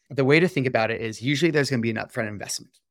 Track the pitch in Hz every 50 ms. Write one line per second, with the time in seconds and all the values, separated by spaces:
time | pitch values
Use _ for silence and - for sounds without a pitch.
0 | _ - 123 139 135 131 147 160 180 175 - 139 127 131 123 113 110 107 113 -
1 | 113 110 107 - 113 139 147 135 175 160 151 151 139 127 135 117 113 113 110 110
2 | - - - 127 110 104 104 95 - - - - - _ _ _ _ _